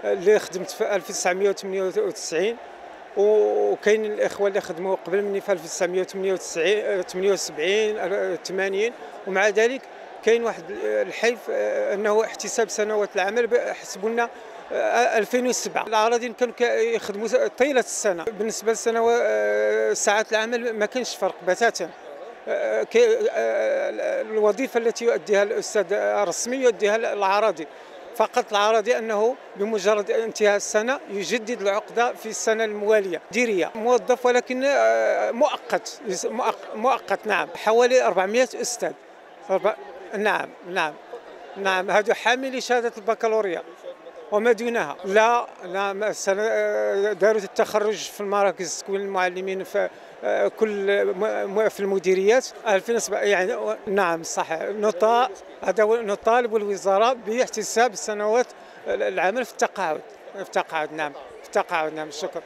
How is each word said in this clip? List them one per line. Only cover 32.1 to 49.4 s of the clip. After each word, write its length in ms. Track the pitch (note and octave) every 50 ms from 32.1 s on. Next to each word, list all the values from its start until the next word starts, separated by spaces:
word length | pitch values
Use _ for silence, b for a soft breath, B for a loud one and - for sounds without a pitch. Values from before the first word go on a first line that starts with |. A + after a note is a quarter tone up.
| -
في 160 | - - A3
السنة 340 | G#3 - - A3+ A3 A3 A3+
الموالية. 580 | G#3+ G#3 G#3 G3+ G#3 A3 G#3+ G3 F#3+ E3 D3+ - -
ديرية 400 | F3 A3+ B3 A3+ G#3 F3+ D#3 - -
موظف، 500 | A3 G#3+ A#3+ B3 A#3 - - B3 A#3+ -
ولكن، 380 | B3 A#3+ B3 A#3+ - B3+ B3+ C4
آه، 640 | C#4 C#4 - - A3+ A3+ A3+ - G#3+ - G3+ G#3 G#3+
مؤقت، 720 | A3 A#3 D4 C#4+ - - - - G3+ F3 - - - - -
يس-، 180 | A3 F3+ - -
مؤق-، 500 | A3+ A3 A3+ A#3+ A3+ - - - - -
مؤقت، 440 | A3 A3 C4+ A#3+ G#3 - - G3+ F#3+ -
نعم. 220 | G#3+ G3 E3+ D#3 D#3 -
حوالي 460 | - - G#3+ A3 A#3 B3 B3 B3+ B3+ A#3+
أربعمية 460 | A3+ F3+ F#3 F#3 G3 G#3+ B3 B3+ B3 - -
أستاذ. 300 | A3+ - - - F#3+ D#3 - - - - - - - - - - - -
أربع-، 260 | F#3+ F#3 F#3 G#3 - - - - - - - - -
نعم، 320 | G3 G#3+ G#3 F3+ E3 C#3 - - - - F3+
نعم. 240 | F3+ F#3+ E3 D3+ D3+ - - - - - - - - - - - -
نعم، 340 | G3 G3 F#3+ F#3+ F#3 F#3 G3+
هذو 220 | F3+ G#3 G#3 A3 G#3
حاملي 480 | - - A3 B3 C4 C4 C4+ B3+ B3+
شهادة 300 | - - A#3+ B3 A#3 A#3 A#3
البكالوريا 680 | A3+ G3 G#3 A3 - - A3+ A3 A3 G#3+ F#3+ E3 - - - - - - - - - - - - - - -
وما 200 | G#3 G#3 A3 A#3+
دونها. 460 | A#3 F#3+ A#3 A#3+ A#3 A3+ F3 C#3+ C#3+ - -
لا، 420 | G3 F#3+ G#3+ A3 A#3 A#3+ A#3+ A#3 - - - -
لا، 300 | F3+ F3+ G3 G3+ G3+ G3
ما 160 | G3 G#3+ G#3
السنة، 320 | E3 - - G3+ F#3+ G3
آه، 720 | G#3+ A3+ A3 G#3+ G#3+ G#3 G#3 G#3+ G#3+ G#3 G3+ G3 G3 G#3+ G#3
داروا 280 | E3+ F#3 A3 A3 A3
التخرج 540 | F#3+ F#3+ - - G#3+ - - G#3+ G#3 G#3+ G#3+
في 260 | D#3+ - - - -
المراكز 580 | G#3 G3 G3 G3+ G3+ G3 F3 - F3+ D#3 - -
تكوين 220 | - - G3 G3
المعلمين 600 | G3+ G3 G3 F#3 F#3 F#3 F3+ F#3